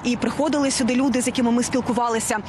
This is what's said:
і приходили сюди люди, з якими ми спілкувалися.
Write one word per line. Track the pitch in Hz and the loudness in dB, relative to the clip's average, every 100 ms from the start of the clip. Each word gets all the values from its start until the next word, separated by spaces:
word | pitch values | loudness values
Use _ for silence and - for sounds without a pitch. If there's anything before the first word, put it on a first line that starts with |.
і | 247 240 | -2 -2
приходили | 240 - 302 294 269 | -2 0 0 2 0
сюди | - 254 | 0 0
люди, | 247 277 247 | 2 2 0
з | 240 | 0
якими | 262 233 | 0 2
ми | 240 | 2
спілкувалися. | 233 254 - 233 240 226 - 214 | 0 -2 0 0 0 0 -2 -4